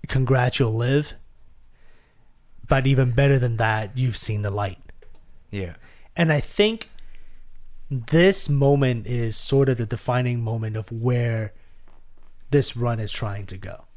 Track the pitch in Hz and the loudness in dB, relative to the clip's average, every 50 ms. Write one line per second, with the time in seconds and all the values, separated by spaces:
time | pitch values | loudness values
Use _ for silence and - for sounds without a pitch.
0 | - - - 135 131 120 135 127 123 131 - - - 113 110 113 120 123 139 147 | -6 0 0 2 4 4 4 4 2 0 2 2 2 2 2 0 0 2 2 2
1 | 151 - - - - - - - - - - - - - - _ - - - - | 2 0 -10 -16 -18 -20 -20 -20 -20 -20 -20 -20 -20 -20 -20 _ -20 -20 -20 -20
2 | _ _ _ _ _ - - _ _ _ - - - - 139 135 127 135 139 127 | _ _ _ _ _ -20 -20 _ _ _ -18 -16 0 2 2 2 4 4 4 4
3 | 131 123 117 131 143 139 139 131 123 120 113 110 113 110 110 110 110 101 - 123 | 4 4 4 4 4 6 4 4 2 0 0 0 0 0 0 0 -2 -4 -2 -2
4 | 127 123 110 - - - 107 104 104 104 98 104 101 95 92 - - - - - | -2 0 0 0 0 0 -2 -2 -2 -2 -2 -2 -4 -4 -4 -10 -16 -20 -20 -20
5 | - - - - - - - - - _ - 101 92 87 80 - - - - - | -18 -18 -20 -20 -20 -20 -20 -20 -16 _ -8 -6 -6 -6 -10 -14 -20 -20 -20 -20
6 | - - - - 175 160 151 147 - - - - 208 214 226 220 - - - - | -20 -12 -2 0 2 4 4 2 0 -2 0 2 2 2 2 -4 -10 -14 -14 -14
7 | - - - - - - - - - - - - - - - - - - 139 127 | -14 -12 -12 -12 -12 -12 -14 -14 -14 -14 -14 -14 -12 -12 -12 -12 -8 -6 -6 -6
8 | 110 - 151 165 175 190 190 - - - 143 135 139 139 143 143 135 127 123 117 | -2 2 4 6 6 6 4 4 2 2 2 4 4 4 6 4 4 2 2 0
9 | 101 117 123 120 117 113 107 - - - 135 135 139 131 127 113 117 104 110 104 | -4 -4 -2 -2 0 0 0 0 2 4 4 4 4 4 2 0 -2 -4 -6 -6
10 | - - 120 123 127 123 120 120 117 113 117 113 113 110 107 110 107 - 117 113 | -2 -2 0 0 0 0 -2 -2 -2 -2 -4 -4 -4 -4 -6 -6 -8 -8 -8 -2
11 | 113 123 123 120 120 117 113 110 110 107 - - - - - - - - - - | 0 2 2 2 0 0 -2 -2 -4 -6 -10 -16 -20 -20 -20 -20 -18 -18 -18 -18
12 | - - - - - - - - - - 143 143 131 - - 117 120 120 117 113 | -20 -20 -18 -18 -18 -18 -18 -16 -4 2 2 2 4 2 -2 -2 -2 -2 -2 -2
13 | 110 104 - - 117 104 101 98 98 - 95 95 101 - - - - - - | -4 -4 -4 -4 -4 -4 -6 -6 -8 -8 -10 -10 -10 -12 -14 -16 -18 -20 -20